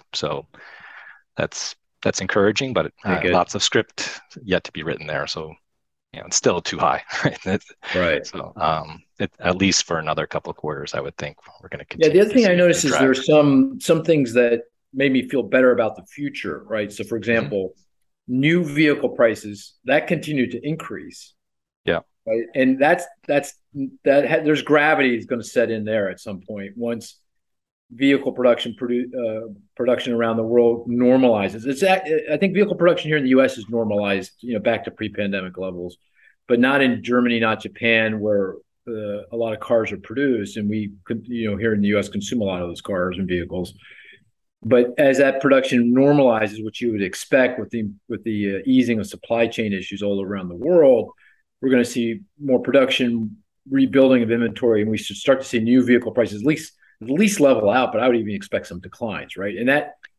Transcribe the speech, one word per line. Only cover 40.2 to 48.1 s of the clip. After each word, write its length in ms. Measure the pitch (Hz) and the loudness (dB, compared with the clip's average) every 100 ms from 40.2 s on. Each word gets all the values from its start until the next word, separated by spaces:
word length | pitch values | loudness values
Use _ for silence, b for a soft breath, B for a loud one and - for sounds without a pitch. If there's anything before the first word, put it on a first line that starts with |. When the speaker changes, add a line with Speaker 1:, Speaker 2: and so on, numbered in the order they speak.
| 143 117 101 113 | 0 0 -4 -4
Speaker 2:
and 120 | 104 | -4
we 220 | 107 101 - - | -2 -6 -10 -8
con-, 160 | 117 104 | -8 -8
you 260 | 120 110 | -6 -4
know, 60 | 95 | -2
here 160 | 113 | 0
in 80 | 104 | 2
the 80 | 101 | 2
U 100 | 104 | 2
S 100 | 101 | 0
consume 320 | 104 101 123 | -6 -4 -4
a 40 | 98 | -2
lot 160 | 90 | -4
of 60 | 87 | -6
those 140 | 87 | -8
cars 360 | - 95 92 90 | -6 -4 -4 -4
and 100 | 92 | -4
vehicles. 460 | 90 85 92 87 - B B B B B _ _ _ | -4 -4 -8 -8 -12 B B B B B _ _ _
But 300 | 110 123 123 - | 2 4 4 4
as 200 | 139 135 | 4 4
that 240 | 139 135 | 4 2
production 520 | 143 135 131 127 120 | 4 4 4 2 4
normalizes, 720 | 127 139 147 131 113 107 110 | 4 6 6 4 4 -2 -4
which 180 | 107 - | -10 -6
you 100 | 120 | -4
would 100 | 107 | -2
expect 580 | 92 - - 139 127 127 | -4 -6 0 2 2 0
with 120 | 104 | -6
the, 180 | 117 104 101 | -6 -6 -10
with 160 | - | -12